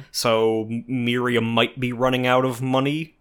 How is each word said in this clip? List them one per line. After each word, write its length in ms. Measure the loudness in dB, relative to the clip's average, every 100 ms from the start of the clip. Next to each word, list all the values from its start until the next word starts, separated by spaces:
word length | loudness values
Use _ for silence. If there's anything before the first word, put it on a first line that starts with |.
| -12
So 560 | -4 0 2 2 0 -4
M-, 160 | -6 -6
Miriam 560 | -2 0 0 0 0
might 360 | 0 2 0 0
be 120 | -6
running 320 | 0 0 2 2
out 200 | 2 2
of 160 | -2
money, 540 | -2 0 0 -2 -6 _